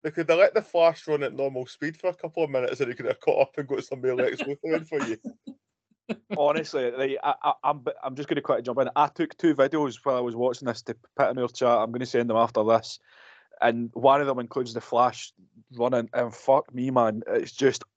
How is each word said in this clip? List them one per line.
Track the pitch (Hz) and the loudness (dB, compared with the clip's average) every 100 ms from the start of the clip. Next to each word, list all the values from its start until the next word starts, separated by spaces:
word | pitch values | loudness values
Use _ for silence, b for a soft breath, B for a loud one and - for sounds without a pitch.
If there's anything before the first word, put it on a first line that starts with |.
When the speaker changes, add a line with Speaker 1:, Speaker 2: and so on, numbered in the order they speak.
Speaker 1:
They | - | -6
could | - 160 | -4 2
have | 170 | 6
let | 190 | 6
the | 214 | 4
Flash | 208 175 165 160 - | -2 4 4 2 -4
run | 151 | -2
at | 139 | -2
normal | 127 139 131 123 | -4 -4 -4 -10
speed | - 147 160 | -8 -8 -4
for | 185 | -6
a | |
couple | 175 165 170 | -6 -10 -4
of | 156 | -2
minutes | 131 127 131 | -2 -2 -2
and | 127 | -4
he | 120 | -4
could | 120 | -6
have | 113 | -2
caught | - - 139 | 0 2 2
up | - | 0
and | 135 | -4
got | 131 - | -6 -6
somebody | 131 127 | -4 -2
Lex | 127 127 123 | 0 -2 -2
Luthor | 139 143 165 160 | -6 -6 -2 -4
in | 160 | -2
for | 151 | -4
you. | 113 110 | -4 -6
<laughs> | - - - - _ _ _ _ - - _ 185 | -10 -16 -20 -20 _ _ _ _ -12 -12 _ 0
Speaker 2:
Honestly, | 147 156 151 147 123 | 2 0 -2 -4 -4
like, | 127 135 135 | -2 -4 -2
I, | 143 143 | -2 -2
I, | 147 - | -2 0
I'm, | 139 147 127 - | -2 -2 -6 -8
I'm | 131 131 | -10 -10
just | 143 | -4
gonna | 151 | -4
quickly | 131 123 | 0 -2
jump | 123 123 | 0 -2
in. | 127 - | 0 2
I | 143 | 0
took | - 165 - | 0 -6 0
two | 170 139 | 2 4
videos | 135 156 143 110 | 2 2 -2 -2
while | 143 127 | -2 -2
I | |
was | 123 117 | -2 -2
watching | 127 123 127 | -2 -2 -6
this | 113 | -6
to | - - _ - | -10 -14 _ 0
put | 131 | 0
in | 127 | 0
our | 123 | -4
chat. | - 123 | 0 2
I'm | 117 113 | 2 0
gonna | 120 127 | -4 -2
send | 120 120 | 0 2
them | 110 | 2
after | 117 117 107 | 2 2 4
this. | 113 - - b b b b b - | 2 2 -18 b b b b b 0
And | 120 117 117 | 0 0 -6
one | 120 135 143 | 2 4 4
of | 139 | 2
them | 123 | -2
includes | 120 139 123 | -4 -6 -6
the | 113 | -8
Flash | - 120 123 - - _ 92 _ _ | -2 2 2 0 -16 _ _ _ _
running, | 123 123 123 113 | -4 0 0 -2
and | 123 120 110 | -4 -4 -4
fuck | - 135 - | 2 2 2
me, | 127 131 | -6 0
man, | 131 113 107 - | 2 2 0 -2
it's | 113 - | -2 -2
just | - 135 - - | 0 2 2 -12